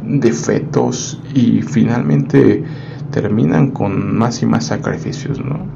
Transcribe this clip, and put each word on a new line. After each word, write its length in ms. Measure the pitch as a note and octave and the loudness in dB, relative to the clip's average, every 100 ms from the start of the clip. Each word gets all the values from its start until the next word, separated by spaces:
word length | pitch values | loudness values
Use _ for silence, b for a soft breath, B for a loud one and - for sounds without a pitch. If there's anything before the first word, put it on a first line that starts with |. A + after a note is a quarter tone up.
de 280 | - C#3+ A#2 | 0 2 2
fetos, 880 | - - G#2+ - C3 B2 B2 - - - | 0 0 -2 0 0 0 -2 -8 -10 -2
y 280 | C#3+ A2+ A2 | 2 4 2
finalmente 1000 | - A2+ A2 A#2 C#3+ D3 - C#3 A#2 G2+ B B B B - | 0 2 2 2 2 0 4 6 6 4 B B B B -4
terminan 600 | - G#2 G#2 D3 D3+ C#3+ | -2 0 2 2 4 2
con 440 | - G2+ G2 G2+ G2+ | 0 -2 -2 -2 0
más 260 | A#2 - | 0 0
y 40 | A2+ | 0
más 200 | A2+ - | 0 0
sacrificios, 760 | G#2+ G#2+ G2+ - - - - | -4 -4 -4 -6 -8 -6 -6
¿no? 160 | C3 D#3 F#3+ | -6 -6 -8